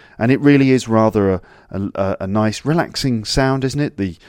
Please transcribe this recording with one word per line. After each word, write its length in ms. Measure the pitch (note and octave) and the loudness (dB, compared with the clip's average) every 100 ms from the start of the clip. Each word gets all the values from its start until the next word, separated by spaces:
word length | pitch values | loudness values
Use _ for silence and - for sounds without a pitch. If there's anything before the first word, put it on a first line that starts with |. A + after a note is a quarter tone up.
| - - | -20 -4
And 140 | A2+ | 0
it 100 | C3 | 2
really 300 | C#3+ C#3+ C3+ | 4 4 4
is 180 | C3 A#2 | 2 2
rather 400 | A2+ A2 G#2+ G2 | 2 2 2 2
a, 120 | F#2+ - - - | 0 -4 -20 -12
a, 200 | - G2 - | -8 -6 -4
a, 220 | F#2+ G2 | -4 -4
a 60 | F#2+ | -4
nice, 380 | G#2 G#2+ G#2 C3+ | -2 0 -2 -2
relaxing 580 | E3 D3 - C#3 A#2 | -2 -2 -4 -4 -4
sound, 400 | G#2+ - C3 C3+ | -4 -2 0 0
isn't 160 | C3 C#3+ | -2 -4
it? 180 | D3 - | -4 -4
The, 200 | G2 E2+ | -6 -6